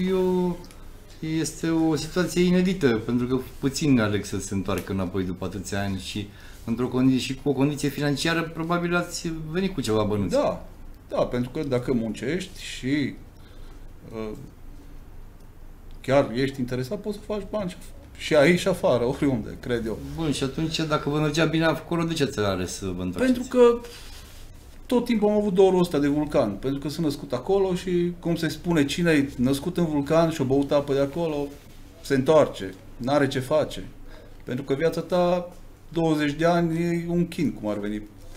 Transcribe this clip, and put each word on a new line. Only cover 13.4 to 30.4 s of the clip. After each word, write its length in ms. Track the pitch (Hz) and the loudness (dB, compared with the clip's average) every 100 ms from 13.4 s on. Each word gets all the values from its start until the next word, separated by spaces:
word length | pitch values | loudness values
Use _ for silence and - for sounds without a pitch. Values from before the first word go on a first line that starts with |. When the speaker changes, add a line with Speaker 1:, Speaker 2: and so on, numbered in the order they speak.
| - - - - - - - | -18 -16 -16 -16 -16 -16 -12
Speaker 2:
uh, 220 | 113 107 107 - - - - - - - - - - - - - - - - | -8 -8 -10 -14 -16 -18 -16 -16 -16 -16 -16 -16 -18 -18 -18 -18 -16 -16 -8
chiar 300 | - 139 139 | 2 4 4
ești 260 | 117 131 131 | 0 -2 -2
interesat, 380 | 123 127 131 202 | -4 -4 -4 -6
poți 180 | 208 202 | -6 -8
să 60 | - | -6
faci 200 | 214 196 | -8 -6
bani 200 | 214 180 | -6 -6
și 60 | - | -8
af-, 420 | - - - - | -14 -16 -16 -8
și 160 | - 151 | 2 6
aici 220 | 160 175 | 8 6
și 100 | 196 | 2
afară, 360 | 175 185 123 | 2 4 4
oriunde, 520 | 120 - 147 123 104 - | 2 2 2 0 -4 -8
cred 260 | 127 120 110 | -2 -2 -2
eu. 120 | 101 139 151 | -6 -8 -4
Speaker 1:
Bun, 160 | 160 | -2
și 120 | - | 0
atunci, 360 | 139 131 160 160 | -2 -2 -2 -2
dacă 280 | 160 151 151 | 0 0 0
vă 100 | 151 | 0
mergea 240 | 151 151 | 0 2
bine 200 | 160 160 | 2 2
acolo, 380 | 165 160 - 170 | 2 0 -2 -2
de 80 | 165 | 0
ce 100 | 160 | 0
ați 160 | 127 - | 0 0
ales 340 | 104 92 90 | 0 0 -4
să 200 | - 95 90 | -4 -6 -4
vă 60 | |
întoarceți? 300 | 90 87 262 247 | -4 0 2 2
Speaker 2:
Pentru 180 | 247 254 | 2 6
că 240 | 240 240 - - - - - - - - - - - | 6 6 -4 -14 -16 -16 -16 -18 -18 -18 -18 -12 0
tot 180 | 247 | 0
timpul 240 | 247 226 208 | 2 2 4
am 60 | 208 | 4
avut 180 | 208 | 4
dorul 260 | 185 190 185 | 6 6 6
ăsta 180 | 175 147 | 4 2
de 80 | 143 | 2
vulcan, 420 | 147 147 151 110 | 2 2 2 2
pentru 300 | 95 131 139 | 0 -4 -4
că 80 | 151 | -4
sunt 160 | 151 | -2
născut 280 | 156 - - | -2 -2 -4
acolo 420 | 123 - 196 190 | -4 2 2 2
și, 380 | 180 185 175 175 175 | 0 0 0 0 -2
cum 160 | 170 160 | -2 0
se 120 | 160 | 0
spune, 360 | 147 175 165 | -2 0 2
cine 260 | 139 180 170 | 2 2 4
e 180 | 151 135 - | 4 2 2
născut 400 | 123 139 175 175 | 2 2 0 0
în 100 | 165 | 2
vulcan 440 | 151 139 160 165 | 2 2 4 4
și-o 140 | 160 | 2